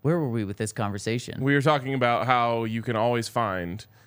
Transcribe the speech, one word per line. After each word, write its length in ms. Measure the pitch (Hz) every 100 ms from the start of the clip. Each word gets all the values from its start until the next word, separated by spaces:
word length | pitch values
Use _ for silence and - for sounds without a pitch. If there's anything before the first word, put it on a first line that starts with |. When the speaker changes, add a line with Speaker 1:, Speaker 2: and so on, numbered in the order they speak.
Speaker 1:
Where 180 | 139 170
were 100 | 139
we 140 | 117
with 140 | 101 101
this 160 | 110
conversation? 680 | - 104 101 - 117 - -
Speaker 2:
We 120 | 131
were 80 | 143
talking 320 | 139 147 131
about 320 | 135 120 120 120
how 400 | 127 120 117 113
you 160 | 113
can 160 | 110 110
always 320 | 117 120 113
find, 560 | 120 110 92 87 95 - _